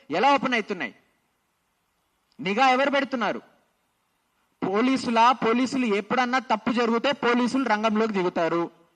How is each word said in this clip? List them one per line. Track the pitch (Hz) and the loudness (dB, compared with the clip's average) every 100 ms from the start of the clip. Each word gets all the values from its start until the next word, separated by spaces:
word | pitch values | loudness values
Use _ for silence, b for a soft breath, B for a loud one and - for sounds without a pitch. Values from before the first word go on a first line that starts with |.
| B | B
ఎలా | 165 269 | 0 2
ఓపెన్ | 277 262 | 2 0
అవుతున్నాయి? | 240 202 180 113 - _ _ _ _ _ _ _ _ _ _ _ _ _ - | -4 -4 -8 -8 -12 _ _ _ _ _ _ _ _ _ _ _ _ _ -10
నిఘా | 175 202 240 | -4 2 4
ఎవరు | 254 277 | 4 2
పెడుతున్నారు? | 277 269 247 196 117 - _ _ _ _ _ _ _ _ _ _ _ 185 | 0 -2 -4 -4 -4 -12 _ _ _ _ _ _ _ _ _ _ _ -2
పోలీసులా? | 202 254 262 226 226 233 | 0 0 0 0 4 4
పోలీసులు | 247 220 240 254 269 240 | 4 2 0 0 -2 -2
ఎప్పుడన్నా | 202 202 240 247 262 | -2 -2 -2 0 -2
తప్పు | 254 214 - | -2 -2 -2
జరిగితే | 240 233 233 269 | 0 0 0 0
పోలీసులు | - 240 240 240 269 233 | 0 0 0 0 -2 0
రంగంలోకి | 208 220 214 220 | 0 0 0 0
దిగుతారు. | 196 180 180 165 170 170 - _ | 0 -2 0 0 0 -4 -8 _